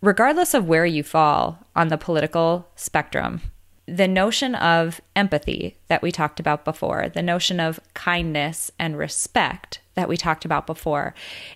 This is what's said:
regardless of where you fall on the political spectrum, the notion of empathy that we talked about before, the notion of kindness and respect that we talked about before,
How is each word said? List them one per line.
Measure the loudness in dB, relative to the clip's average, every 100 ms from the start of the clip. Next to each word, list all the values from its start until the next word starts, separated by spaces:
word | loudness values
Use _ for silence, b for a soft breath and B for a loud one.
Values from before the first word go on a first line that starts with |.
regardless | 2 4 4 4 2
of | 2 4
where | 4 4
you | 0
fall | 0 4 4 4 2 -4 _
on | 0 0
the | 0
political | 0 0 0 2 2 0 -4 -12
spectrum, | -2 -2 -2 -4 -4 -6 -10 -12 _ _ -6
the | 0 2
notion | 4 2 0 -2
of | 0 4 4 2 -4 -4 0
empathy | 2 0 -2 -6 -6 -8 -2
that | -2
we | 0
talked | -2 -4 -2
about | -2 -2
before, | -4 -4 -2 -2 -4
the | -2
notion | -2 0 0 0
of | -2 -4 -12
kindness | -6 -2 -2 0 -2 -2 -4 -8 -6
and | -4 -4
respect | -4 -6 -2 0 0 -4 -14 -18 _
that | -4 -2
we | -2
talked | -2 -2
about | -2 -4 -4
before, | -6 -4 -4 -4 -10 B B B